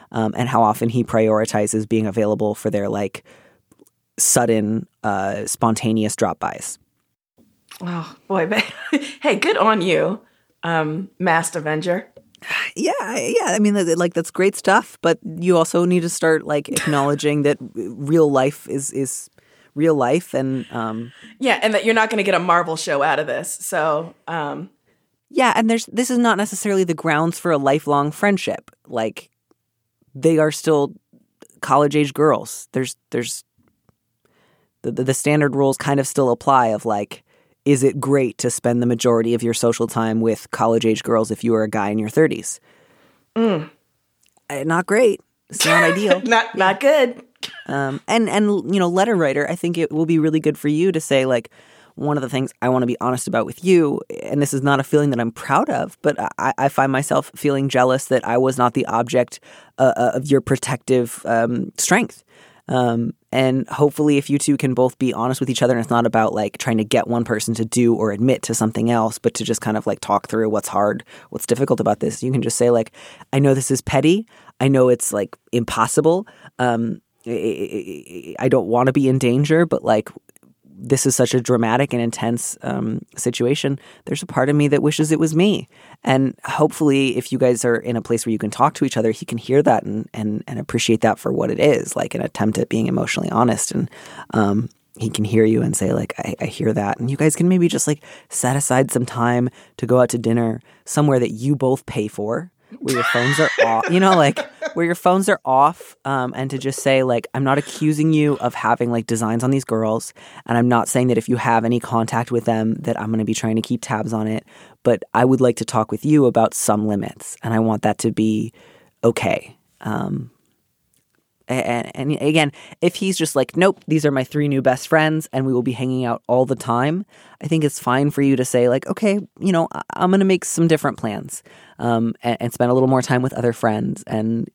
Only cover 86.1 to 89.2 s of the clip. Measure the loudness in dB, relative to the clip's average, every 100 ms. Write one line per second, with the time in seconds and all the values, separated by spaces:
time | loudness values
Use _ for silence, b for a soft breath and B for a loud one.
86.1 | 2 2 -2 -8 0 0 2 2 4 2
87.1 | -2 -4 0 2 2 0 0 -2 -6 -2
88.1 | -4 -2 -2 -2 0 0 2 -2 0 0
89.1 | -2